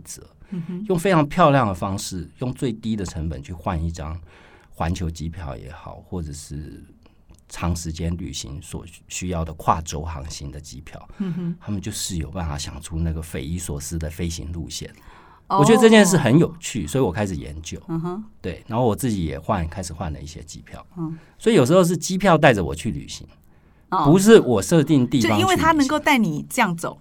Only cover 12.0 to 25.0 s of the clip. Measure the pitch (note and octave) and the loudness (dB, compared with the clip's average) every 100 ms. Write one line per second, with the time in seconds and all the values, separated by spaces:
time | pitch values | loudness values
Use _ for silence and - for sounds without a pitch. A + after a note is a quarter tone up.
12 | - F2 C2 F2 E2 C#2+ - D2 - D#2+ | -6 -6 -6 -8 -6 -6 -10 -12 -10 -4
13 | E2 D#2+ D#2+ D#2+ C2+ F2 - C#2+ - E2+ | -4 -4 -8 -10 -8 -8 -8 -10 -8 -8
14 | D2+ D#2 E2+ E2 D2+ E2 D2 - D2 - | -8 -6 -8 -8 -10 -10 -10 -12 -14 -18
15 | - - - - - F#3+ A3 A3 A3 A3 | -20 -20 -20 -18 -2 4 6 8 10 8
16 | G3 F3+ A#2+ C#3+ - - - A2+ E2 C3 | 8 4 4 4 4 -2 -10 -6 -4 0
17 | A#2 F2 G#2 C#3 A#2 D2+ - - - E3 | 0 -2 -4 -6 -8 -12 -12 -14 -8 -6
18 | F3 F#3 G#3+ - F#2 - - A2+ B2+ G2+ | -6 -8 -12 -12 -12 -10 -6 -2 0 0
19 | B2+ G#2 D#2 C2+ D2+ G2+ E2 - F2 D#2+ | -2 -2 -4 -6 -4 -4 -4 -8 -10 -8
20 | F2+ C#2 C#2+ - - - - - - F3 | -8 -8 -12 -16 -18 -20 -20 -20 -16 -10
21 | D#3+ D#3+ - - A3 A3 D3 F3+ F3 F3+ | -10 -10 -16 -4 4 6 6 6 4 2
22 | - F#3 G3 D#3 D3+ G#2+ D2 C#2+ A2+ C#2+ | -2 0 4 6 6 4 2 -4 -6 -8
23 | - - - - _ _ _ _ - F#3 | -10 -16 -18 -20 _ _ _ _ -4 2
24 | C#3+ F#3 G3+ G#3 B2 G#2+ - E3 C#3 D3 | 6 8 10 10 10 2 4 4 4 4